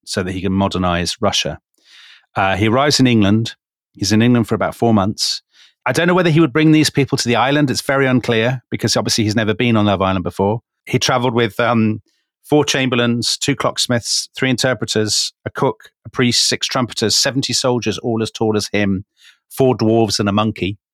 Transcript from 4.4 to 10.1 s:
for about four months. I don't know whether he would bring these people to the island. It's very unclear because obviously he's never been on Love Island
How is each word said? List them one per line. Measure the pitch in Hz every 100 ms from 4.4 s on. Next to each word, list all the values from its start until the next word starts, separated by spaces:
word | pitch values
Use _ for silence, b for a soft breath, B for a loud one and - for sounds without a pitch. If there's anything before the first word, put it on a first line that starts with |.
| 110
for | 107
about | 90 -
four | 117
months. | 104 95 95 - - - b b b -
I |
don't | 131 180
know |
whether | 180 175
he | 156
would | 160
bring | 156 156
these | 156 131
people | - 135 135
to | 117
the | 117
island. | 127 147 139
It's | 107
very | - 139 135
unclear | 127 - 113 113 131 -
because | 113 117 120
obviously | 110 -
he's | 107 107
never | 107 104
been | 120 113
on | 104
Love | 95
Island | 95